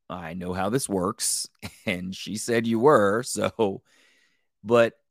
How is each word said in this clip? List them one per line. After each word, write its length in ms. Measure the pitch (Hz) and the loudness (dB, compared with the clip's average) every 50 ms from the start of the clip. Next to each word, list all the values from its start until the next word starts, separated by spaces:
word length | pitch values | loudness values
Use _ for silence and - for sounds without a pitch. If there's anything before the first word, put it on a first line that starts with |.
| _ - | _ -14
I 240 | 87 90 85 80 85 | -12 -12 -10 -10 -10
know 180 | 92 90 92 90 | -8 -8 -6 -4
how 160 | 95 95 98 | -4 -2 -2
this 200 | 117 139 - - | -2 -2 -2 -2
works." 600 | 101 92 87 98 110 - - - - - - - _ _ - | -2 -2 0 -2 -2 -4 -4 -4 -4 -4 -6 -10 _ _ -16
<laughs> 240 | - - - - | -16 -16 -10 -6
And 280 | 110 90 90 90 92 95 | -6 -6 -6 -6 -10 -10
she 220 | - - - 101 | -10 -10 -10 -10
said 300 | 104 - - 117 117 117 | -8 -4 -2 0 0 0
you 120 | 117 113 110 | 0 2 4
were. 440 | 120 151 151 113 101 98 101 117 127 | 6 6 6 6 6 4 2 0 -2
So, 580 | - - 104 101 98 - - 113 98 98 - - _ _ _ _ _ _ _ _ _ _ _ _ _ _ _ - | -4 -4 -2 -2 -2 0 0 0 0 -2 -4 -12 _ _ _ _ _ _ _ _ _ _ _ _ _ _ _ -2
but 320 | 104 120 117 117 110 - _ _ _ | 2 4 6 4 4 2 _ _ _